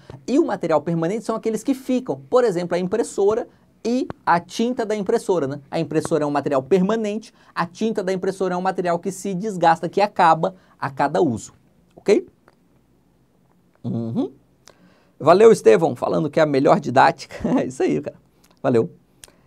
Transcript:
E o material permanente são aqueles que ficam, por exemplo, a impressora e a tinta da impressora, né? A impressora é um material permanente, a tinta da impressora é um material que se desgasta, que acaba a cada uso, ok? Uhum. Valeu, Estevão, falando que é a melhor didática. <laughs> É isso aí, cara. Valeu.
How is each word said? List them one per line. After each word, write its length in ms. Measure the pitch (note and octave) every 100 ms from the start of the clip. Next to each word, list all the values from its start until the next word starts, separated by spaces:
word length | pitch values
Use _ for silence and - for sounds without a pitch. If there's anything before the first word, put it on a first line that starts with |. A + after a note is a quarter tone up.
| _ - -
E 140 | C4
o 40 |
material 380 | C#4 G3+ G3+ D3+
permanente 420 | D3 E3+ E3 A3
são 120 | A3 A3+
aqueles 260 | A3+ A3
que 120 | A3
ficam, 460 | C4 - B3+ B3+ C3+ -
por 140 | B3
exemplo, 320 | A#3+ F3 F3
a 60 | F3
impressora 680 | F#3 G#3+ C#4 - G3+ A3 E4 _ _ _
e 240 | A3 B3 - -
a 160 | - E3+
tinta 440 | F3 - A#3 B3+
da 120 | A3 G#3+
impressora, 500 | G3 A#3 - F3+ C3+
né? 140 | C#3+ -
A 80 | E3
impressora 460 | D3+ D#3 D3+ D#3+
é 20 | D3
um 40 |
material 280 | C#3+ C#3 C#3
permanente, 720 | C3 F#3+ F#3 A3+ G#3+ G#3 - _ _
a 100 | -
tinta 380 | E3+ - A3+ A3
da 100 | F#3
impressora 400 | F#3+ F#3+ F#3+ F#3+
é 20 | F3+
um 40 |
material 380 | F#3 F#3 F3+ E3+
que 140 | G3
se 200 | F#3 G3+
desgasta, 560 | F#3 A3 F#3 E3+ E3 E3+
que 120 | F#3+
acaba 560 | G#3 - F3 D#3+ F#3 F#3 _ _
a 140 | C3
cada 320 | C#3 C#3+ E3+
uso, 300 | E3+ A2 - _ _ _ _
ok? 320 | - - A3 F#4+ _ _ _ _ _ _ _ _ _ _ _ _ _ _ _
Uhum. 480 | A#2 A2+ A#2 B2+ F#4 - _ _ - _ _ _ _ _
Valeu, 320 | C#3+ F#3 A3+
Estevão, 420 | G#3 A3 G#3+ D#3+
falando 340 | A#2+ - E3+ D#3
que 120 | E3
é 20 |
a 40 | D3+
melhor 340 | C#3 D3 D#3+
didática. 560 | C#3+ B2 C#3+ - - - -
<laughs> 80 | B3+
É 60 | -
isso 140 | -
aí, 200 | F4+ -
cara. 160 | D3 - _ _ _ _
Valeu. 300 | C#3 A#2+ E3+ - _ _ - _